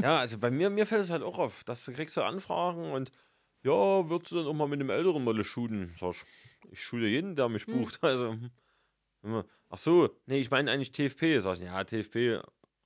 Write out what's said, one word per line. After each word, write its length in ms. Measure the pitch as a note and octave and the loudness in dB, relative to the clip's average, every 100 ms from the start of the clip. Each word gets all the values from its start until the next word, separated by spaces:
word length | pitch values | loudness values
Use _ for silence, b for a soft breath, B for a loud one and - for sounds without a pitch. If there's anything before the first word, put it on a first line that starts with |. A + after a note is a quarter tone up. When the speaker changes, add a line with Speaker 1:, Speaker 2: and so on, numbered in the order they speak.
Speaker 1:
Ja, 160 | C#3+ D#3 | 4 4
also 180 | A#2+ A2 | 2 0
bei 120 | A#2+ | 0
mir, 180 | C3+ G3 | 2 2
mir 160 | G3+ G#3+ | 2 2
fällt 180 | G#3+ | 2
es 60 | F3+ | 0
halt 120 | E3 | -2
auch 160 | A2 - | -4 -2
auf, 240 | C3 - | -4 -4
dass 220 | - A#2+ - | -10 -10 -10
du 80 | |
kriegst 220 | B2+ D#3+ - | -8 -6 -2
so 80 | |
Anfragen 680 | G#2 F#3+ - E3+ F3 E3+ D#3+ | -2 -4 -4 -2 -2 -4 -6
und, 200 | C3+ C3+ b b b b _ | -4 -6 b b b b _
"Ja, 460 | C3 F3+ G3 G3 D#3+ | 2 4 6 4 2
würdest 220 | F3 - | -2 -2
du 60 | E3+ | -4
dann 100 | D3+ | -2
auch 60 | |
mal 140 | D#3 C#3+ | 0 0
mit 120 | C#3+ | 0
einem 80 | C3+ | 0
älteren 340 | G#2+ F3+ D#3 | 2 2 2
Model 200 | A#2+ A2 G2+ | 2 0 -2
shooten?" 500 | - A#2 G#2+ F2 E2+ | -2 -2 -2 -6 -6
Sag 120 | F2+ - | -6 -6
ich, 100 | - B B B - | -14 B B B -20
"Ich 100 | - | -14
shoote 240 | - A#2+ G#2+ | -8 0 2
jeden, 280 | B2+ G3 D3 | 0 -2 0
der 140 | A#2+ | 0
mich 180 | G#2+ - | 0 -2
Speaker 2:
Hm. 160 | B2 A2 | -4 -4
Speaker 1:
bucht." 120 | - | 0
<laughs> 40 | |
Also, 280 | D#3+ C3 A#2 | 0 2 -2
hm, 180 | A2+ A#2+ _ _ _ _ _ _ _ | -4 -10 _ _ _ _ _ _ _
immer, 220 | G#2 A2+ - b b | -6 -4 -6 b b
"Ach 80 | - | -4
so, 300 | D#3+ F3 C#3 - - | 4 6 6 0 -4
nee, 120 | C#3 | -2
ich 120 | B2 | 2
meine 200 | C3+ C#3+ | 0 2
eigentlich 200 | C3+ B2+ | 0 -2
T 140 | - C#3+ | -2 -4
F 100 | - | 0
P." 220 | E3 C#3 | 2 2
Sag 180 | F#2+ F2+ | 2 -4
ich, 40 | F2+ | -4
"Ja, 180 | F#2 G2 | -6 -4
T 140 | A2+ | -4
F 100 | - | -4
P 280 | A#2 A#2+ G#2+ - _ _ _ | 0 0 0 -6 _ _ _